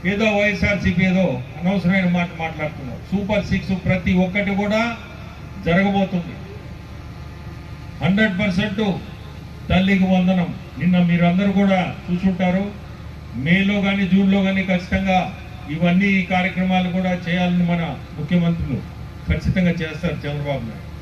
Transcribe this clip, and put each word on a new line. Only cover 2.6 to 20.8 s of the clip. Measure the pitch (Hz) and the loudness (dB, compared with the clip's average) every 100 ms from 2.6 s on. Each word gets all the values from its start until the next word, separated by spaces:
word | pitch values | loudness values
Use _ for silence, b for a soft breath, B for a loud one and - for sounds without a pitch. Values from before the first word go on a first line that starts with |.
| 151 - - - - 196 | -6 -6 -10 -10 -4 -2
సూపర్ | 202 208 | 0 0
సిక్స్ | - 190 - 185 | 0 -2 0 -4
ప్రతి | - 185 170 | -2 -2 2
ఒక్కటి | 180 185 202 196 | 2 2 0 -2
కూడా | 196 208 220 233 226 - - - - - - 160 | 0 0 0 0 -4 -12 -16 -16 -14 -14 -6 0
జరగబోతుంది. | 175 196 196 190 175 170 - - - - - - - - - - - - - - - - - | 2 4 2 0 -2 -4 -10 -12 -14 -14 -14 -14 -14 -14 -14 -14 -14 -14 -14 -14 -14 -14 -4
హండ్రెడ్ | 170 196 220 180 | 0 2 2 2
పర్సెంట్ | 208 180 208 202 208 156 - - - - - - - | -2 0 -2 0 -2 -2 -8 -14 -16 -16 -16 -12 0
తల్లికి | 175 190 196 | 2 4 4
వందనం. | 185 185 180 185 170 - - - | 4 4 4 2 0 -4 -12 -2
నిన్న | 180 180 | 2 4
మీరందరూ | 175 170 175 180 202 | 4 4 4 4 2
కూడా | 196 196 185 175 - - | 4 4 4 0 -6 -4
చూసుంటారు, | 180 190 180 180 185 208 208 - - - - - 117 | 0 2 2 2 2 -2 -6 -14 -14 -14 -14 -10 -4
మేలో | 139 185 196 208 | 2 4 4 2
కానీ | 196 196 185 | 2 2 4
జూన్లో | 196 196 196 | 4 6 4
కానీ | 190 190 | 2 0
ఖచ్చితంగా | 185 180 - 190 190 185 170 - - - 139 | 0 -2 0 -2 2 2 0 -8 -14 -14 -8
ఇవన్నీ | 156 175 180 202 | 0 4 4 4
ఈ | 190 | 2
కార్యక్రమాలు | 180 185 185 180 185 185 180 | 2 0 0 0 2 2 2
కూడా | 180 185 | 0 0
చేయాలని | 180 175 180 180 180 | -2 -2 0 2 2
మన | 170 170 165 123 - - | 2 2 -2 -6 -10 -8
ముఖ్యమంత్రులు | 147 180 170 165 151 127 - - - - - | 0 2 4 0 -2 -4 -6 -12 -12 -8 -2
ఖచ్చితంగా | 151 - 190 175 | 0 2 2 2
చేస్తారు | 170 160 156 170 | 0 -4 -4 -4
చంద్రబాబు | 147 147 147 143 135 | -4 -6 -4 -4 -4
నాయుడు. | 113 101 | -6 -10